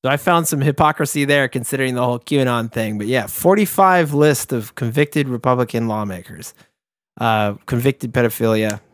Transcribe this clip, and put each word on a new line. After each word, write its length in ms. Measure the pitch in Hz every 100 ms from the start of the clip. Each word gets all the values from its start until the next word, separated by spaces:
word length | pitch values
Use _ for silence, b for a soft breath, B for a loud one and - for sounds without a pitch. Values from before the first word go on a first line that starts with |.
So 60 | 131
I 60 | 143
found 320 | - 170 156
some 120 | 151
hypocrisy 640 | 143 139 156 151 147 147
there 220 | 143 143 131
considering 460 | 131 117 135 131
the 100 | 123
whole 140 | 123 120
QAnon 540 | - 143 127 117 117
thing. 260 | 120 110 107
But 80 | 104
yeah, 220 | 127 101
forty-five 840 | - 175 202 202 - 190 180 156
list 400 | 143 151 139 -
of 220 | 123 107
convicted 540 | - 117 131 147 151 135
Republican 580 | 120 127 123 120 117 117
lawmakers. 640 | 107 104 92 - - - b b _ _ _ _ -
Uh, 340 | 117 110 104 98 -
convicted 460 | 120 131 135 120
pedophilia 680 | 123 120 - 113 110 107 104 _